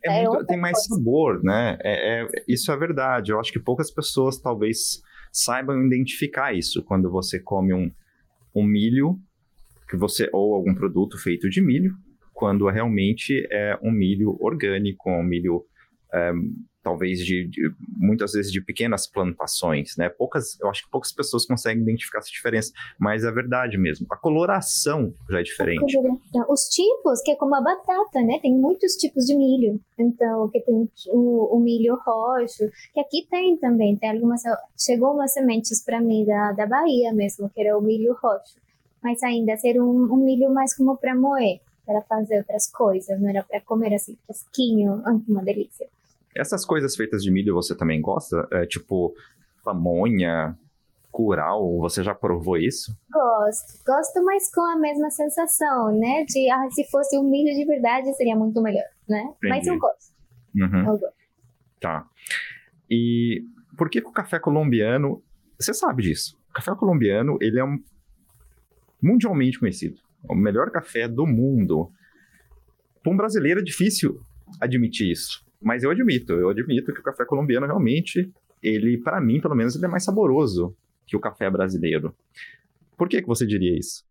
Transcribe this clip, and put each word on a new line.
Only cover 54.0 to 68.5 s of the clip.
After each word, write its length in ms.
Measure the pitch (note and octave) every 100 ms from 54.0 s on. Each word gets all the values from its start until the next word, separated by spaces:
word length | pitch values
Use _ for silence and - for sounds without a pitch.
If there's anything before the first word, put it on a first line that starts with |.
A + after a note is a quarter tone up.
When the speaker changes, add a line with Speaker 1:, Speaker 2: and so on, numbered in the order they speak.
| D4 -
Speaker 2:
mas 260 | F#4 G4 G4
com 80 | -
a 160 | E4+ E4
mesma 320 | D4+ D4 D4+
sensação, 840 | D4 D4 D#4 E4 - D4+ C4 G#3+ G#3+
né? 260 | A3+ C#4+ D4
De, 240 | C4+ C4
ah, 180 | C4 C4
se 200 | C4 C#4+
fosse 280 | C#4 C#4 C#4
um 60 | C#4
milho 240 | C#4 D4 C#4+
de 100 | D4
verdade 480 | D4 A#3 B3+ C4+
seria 220 | C4+ A#3+ A3
muito 260 | A3 A3
melhor, 240 | A3 G3+ - _ -
né? 140 | G#3+ B3 D4+
Mas 220 | G3+ C4+ F4
eu 60 |
Speaker 1:
Entendi. 60 | E4+
Speaker 2:
gosto. 340 | C#4 - - _ _ - _ G2+
Speaker 1:
Uhum. 240 | F#2 F#2+ G#3+
Speaker 2:
Eu 60 | G#3+
gosto. 160 | - _ _ _ _ _ _ _
Speaker 1:
Tá. 240 | E2+ D#2 - _ - - - - _ _ _
E 540 | A#2 A#2 A#2 A#2 A2+ - - _ -
por 120 | E3
que 100 | -
que 80 | -
o 60 |
café 260 | - G3 E3+
colombiano, 800 | - D3 D3+ A#2+ G#2+ B2+ C#3+ - _ - _ _
você 140 | -
sabe 300 | B3+ E4+ B2+
disso, 340 | F#2 D2+ - _ _
o 20 |
café 200 | - - G3
colombiano, 600 | G3+ E3 A2 G2+ C3+ C#3
ele 180 | A2 A#2
é 40 | C3+
um... 120 | C#3+ - _ _ _ _ _ _